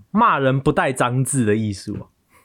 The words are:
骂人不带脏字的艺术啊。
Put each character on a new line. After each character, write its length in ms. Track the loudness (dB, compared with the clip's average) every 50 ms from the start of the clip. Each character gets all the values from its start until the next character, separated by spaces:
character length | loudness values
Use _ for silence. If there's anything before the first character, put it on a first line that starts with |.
| -14 _
骂 280 | 0 2 2 2 2 2
人 220 | 2 2 0 2
不 120 | 0 0 0
带 200 | 0 0 -2 0
脏 320 | 0 -2 0 0 -2 -2
字 200 | -2 -2 0 2
的 100 | 2 2
艺 180 | 0 0 -2 -4
术 220 | -6 -8 -10 -10
啊。 120 | -10 -12 -16 _ _ _ _ _ _